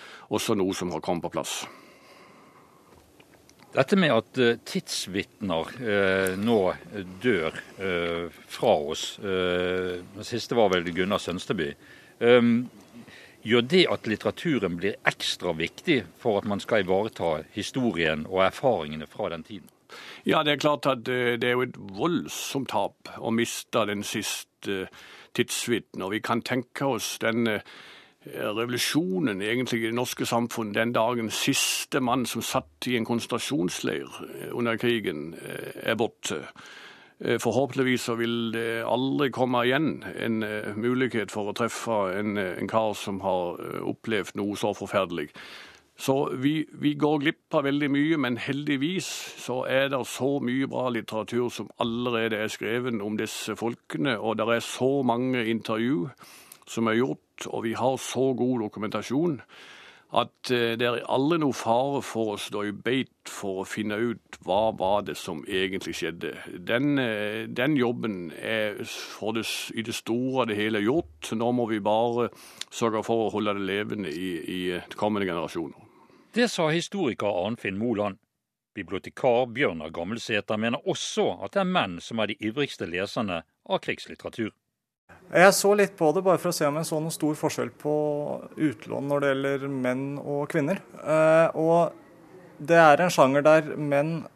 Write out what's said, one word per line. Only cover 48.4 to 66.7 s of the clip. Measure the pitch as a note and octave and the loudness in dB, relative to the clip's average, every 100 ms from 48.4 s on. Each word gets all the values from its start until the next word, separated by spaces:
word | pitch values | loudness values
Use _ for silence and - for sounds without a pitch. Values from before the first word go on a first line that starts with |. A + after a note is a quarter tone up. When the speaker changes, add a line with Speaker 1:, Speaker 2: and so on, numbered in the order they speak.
| - C3+ D3 C#3 D3 F#3 - - - - | -2 -4 -2 0 0 -2 -6 -8 -10 -12
Speaker 1:
så | - B2+ - | -6 -4 0
er | B2+ C#3 | 2 2
det | C3+ A2+ | 0 -4
så | - C3 C#3 | -2 0 0
mye | B2 C3 C3+ | 0 0 -2
bra | B2 B2+ | -2 -2
litteratur | A#2 G2+ A2 G#2 A#2+ A#2+ | -2 -4 -6 -2 -2 -2
som | - - - | -4 -10 -4
allerede | A#2 A2+ B2 A#2 A2+ | -2 -2 -2 0 0
er | G#2+ G#2+ | 0 -4
skreven | - G#2+ A#2+ B2+ A2+ | -4 -2 -2 -2 -4
om | G#2 G#2+ | -4 -4
disse | A2 - - G#2 | -4 -6 -6 -4
folkene, | A2+ A#2+ _ D#3 D3 G#2+ | -4 -6 _ -2 -2 0
og | A2 A2 | -2 0
der | A2+ | 2
er | A#2 | 0
så | - - B2+ C#3 | 0 -2 0 2
mange | B2+ A#2 B2+ B2+ | 2 2 0 0
intervju | A2 A2+ - A2 A#2 D#3+ D#3 - - - - - - | 0 -2 -2 -2 0 -2 -4 -8 -20 -20 -20 -20 -10
som | - A2+ | 0 2
er | A2+ | 4
gjort, | C3 - _ - - | 2 -2 _ -14 -8
og | - | -4
vi | A2+ | -4
har | G#2+ A#2+ C3 | 0 0 0
så | - - C3+ B2 | -4 0 0 2
god | B2 B2 | 2 0
dokumentasjon | G#2 - G#2 G#2+ G#2 B2+ F3 B2+ - - - - - - _ | -2 -4 -4 -4 -2 0 0 -2 -8 -20 -20 -20 -20 -20 _
at, | G#2 B2 _ - | 0 0 _ 0
eh, | B2 A#2 A2+ | 2 2 2
det | A#2+ | 0
er | A#2+ - | -2 0
aldri | A#2+ C#3 E3+ | 2 2 2
noe | D3 | 2
fare | A2+ - A#2 C#3 C#3 | 0 2 2 2 -2
for | - A2 A2 G2+ | -4 -2 -2 -2
å | |
stå | - G2+ G#2 | -6 -4 -4
i | |
beit | G2+ A2+ C3 A#2+ _ - | -4 0 0 -2 _ -14
for | - G2+ F#2+ | -8 -6 -4
å | F#2+ | -4
finne | - G#2+ G#2 | -4 -4 -2
ut | A#2+ A2+ _ - - | -2 -4 _ -16 -2
hva | F#2+ A2 - | 2 2 0
var | F#2 G#2 | 0 0
det | F#2 - | 0 -8
som | - D#2+ | -8 -8
egentlig | C2 G2 F#2+ F#2 - - | -4 0 0 -2 -6 -4
skjedde. | E2 E2+ D#2 - - - | -6 -4 -8 -8 -12 -10
Den, | F2+ | -2